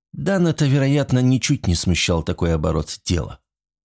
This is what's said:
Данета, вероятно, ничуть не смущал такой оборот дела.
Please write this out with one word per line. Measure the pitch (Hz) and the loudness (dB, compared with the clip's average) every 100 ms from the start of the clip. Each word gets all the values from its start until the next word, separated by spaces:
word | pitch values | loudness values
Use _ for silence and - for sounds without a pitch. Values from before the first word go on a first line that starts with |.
| _ | _
Данета, | - 143 196 170 - 143 | -8 -2 2 2 2 2
вероятно, | 139 135 147 - 127 | 2 2 0 2 2
ничуть | 127 131 - 139 92 | 2 2 0 -2 0
не | |
смущал | 85 95 82 - 82 | 0 0 0 0 -2
такой | 78 92 85 | -2 -2 0
оборот | 80 80 78 78 - | 0 0 -2 -4 -8
дела. | - 87 - - _ _ _ _ | -4 -4 -4 -12 _ _ _ _